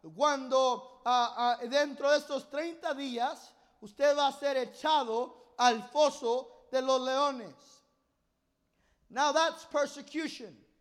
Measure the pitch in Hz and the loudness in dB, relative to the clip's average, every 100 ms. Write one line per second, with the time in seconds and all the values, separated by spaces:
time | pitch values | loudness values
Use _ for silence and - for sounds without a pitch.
0 | 165 160 294 277 262 262 262 240 - - | -18 0 2 2 2 2 4 0 -8 -6
1 | 233 247 240 233 240 240 240 277 294 277 | 0 2 2 0 0 0 0 0 0 -2
2 | 277 294 285 277 - 277 330 330 339 277 | 2 2 0 -8 -6 -8 -6 -6 -6 -6
3 | 277 233 247 330 - _ _ _ 208 - | -6 -4 -4 -4 -16 _ _ _ -20 0
4 | 285 285 277 277 285 269 240 - 302 311 | 2 4 2 0 -2 -2 -4 -4 0 0
5 | 247 220 254 - - - 247 226 - 285 | 2 -2 -4 -10 -20 2 2 2 -2 2
6 | 302 269 240 247 262 - _ 262 262 262 | 2 2 -2 -2 -4 -20 _ -4 0 0
7 | 254 262 285 262 202 131 - - _ _ | 0 0 0 -2 -12 -18 -20 -20 _ _
8 | _ _ _ _ _ _ _ _ _ _ | _ _ _ _ _ _ _ _ _ _
9 | _ 226 294 285 330 320 - 294 285 285 | _ -2 2 2 2 -2 -6 -2 -2 -4
10 | - 302 311 - 220 131 _ _ | -10 -6 -6 -8 -16 -18 _ _